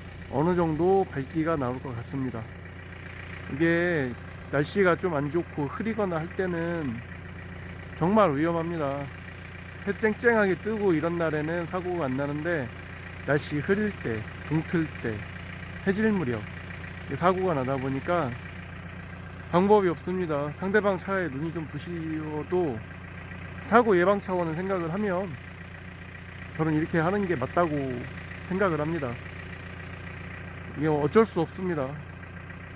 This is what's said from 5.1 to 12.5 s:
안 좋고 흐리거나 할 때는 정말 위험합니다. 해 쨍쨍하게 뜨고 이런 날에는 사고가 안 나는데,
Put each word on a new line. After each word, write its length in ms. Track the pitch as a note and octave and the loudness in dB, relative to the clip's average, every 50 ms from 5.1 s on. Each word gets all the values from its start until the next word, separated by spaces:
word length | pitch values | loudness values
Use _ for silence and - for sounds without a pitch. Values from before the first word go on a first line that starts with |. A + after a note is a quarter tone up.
| E3 | 2
안 120 | C#3 C#3+ C#3+ | 2 0 2
좋고 380 | C#3+ F3 E3 - - D#3 C#3+ | 0 0 0 0 -2 -2 -2
흐리거나 500 | C3+ - - G3+ A3+ G#3+ A3 G#3 F#3 E3+ | -2 -2 -2 -2 -2 0 0 0 2 2
할 120 | D#3 D#3+ E3+ - | -2 -2 -4 -2
때는 600 | - F#3 F#3 F3 E3 E3 E3+ E3+ E3 D3+ C3 A2+ - - - - - - - - - - - - - - - - - - - - | -2 0 0 0 0 0 0 0 -2 -2 -2 -4 -4 -8 -10 -12 -12 -12 -12 -12 -12 -12 -12 -12 -12 -12 -12 -12 -12 -12 -12 -4
정말 400 | - D#3 F3+ G#3+ A3 G3+ E3 C#3 | 0 2 6 6 8 8 6 6
위험합니다. 680 | C#3 D#3 E3+ E3+ E3 D#3+ E3+ E3+ E3 D3 C3+ C#3 C#3+ C#3+ C3+ - - - - - - - - - - - - - - - | 4 2 2 2 2 0 0 -2 0 0 0 -2 -2 -4 -6 -10 -12 -12 -12 -14 -14 -14 -14 -14 -14 -14 -14 -12 -8 -4
해 60 | G3 F#3+ | -4 -2
쨍쨍하게 600 | - A3 G#3+ G#3 - A#3+ A#3+ A#3 A3 G#3 F#3+ F3 | 2 2 2 2 4 4 4 6 6 6 4 2
뜨고 360 | - - G#3 A3 G#3+ G#3 G3 E3 | 0 0 -2 -2 2 4 4 4
이런 240 | D3+ D3+ E3+ F3 | 4 4 2 0
날에는 500 | E3+ E3 D#3+ D3+ D3+ D3+ D#3+ E3+ F3 E3+ | 2 0 2 2 0 0 0 0 -2 -2
사고가 380 | D#3+ F#3 F#3 F3 F3+ F3+ E3+ D3+ | -2 -4 -4 -2 -2 -2 0 0
안 100 | C3 B2+ | 0 0
나는데, 520 | C3+ C#3+ C#3+ D3 D3+ D3+ F3 | 0 0 0 -2 -2 0 0